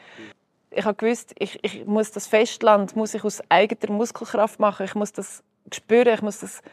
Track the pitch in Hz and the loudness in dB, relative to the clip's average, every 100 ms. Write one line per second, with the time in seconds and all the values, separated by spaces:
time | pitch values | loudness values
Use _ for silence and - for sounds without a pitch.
0 | - - - - _ _ _ - 208 196 | -14 -20 -20 -20 _ _ _ -4 -2 0
1 | 220 233 - - 202 - - - 202 208 | 0 -2 -6 -10 -8 -6 -8 -8 -4 -2
2 | 214 196 - 214 233 - 220 208 190 220 | -2 -6 0 2 2 2 4 4 4 -4
3 | 214 214 208 - - 175 196 233 214 208 | -4 -4 -6 -6 2 4 4 0 -4 -2
4 | 233 - 226 220 220 - 208 196 190 214 | -4 -6 -6 0 0 0 0 0 -6 -4
5 | 208 - 196 - _ _ _ - - 233 | -6 -6 -12 -14 _ _ _ -14 2 4
6 | 240 214 208 - 190 - - | 4 2 0 -8 -12 -16 -20